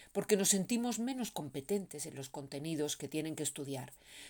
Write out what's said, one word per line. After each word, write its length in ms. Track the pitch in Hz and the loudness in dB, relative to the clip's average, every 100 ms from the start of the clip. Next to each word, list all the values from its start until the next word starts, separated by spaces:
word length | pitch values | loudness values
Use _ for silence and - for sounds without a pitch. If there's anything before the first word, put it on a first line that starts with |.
| - | -6
porque 260 | - - 208 | -2 6 6
nos 100 | 190 | 8
sentimos 500 | 196 180 233 247 214 | 4 4 2 2 0
menos 320 | 233 262 220 | 0 -2 -4
competentes 760 | - 147 143 131 202 185 147 156 | -4 -6 -4 0 0 0 -8 -8
en 80 | |
los 160 | 139 131 | -8 -8
contenidos 680 | - 139 139 156 160 151 147 | -8 -6 -4 -2 0 0 -2
que 120 | 143 | -4
tienen 280 | 156 156 147 | -2 -2 -2
que 60 | |
estudiar, 500 | 147 - 139 135 127 - - - - | -2 -2 -4 -4 -6 -14 -18 -16 -16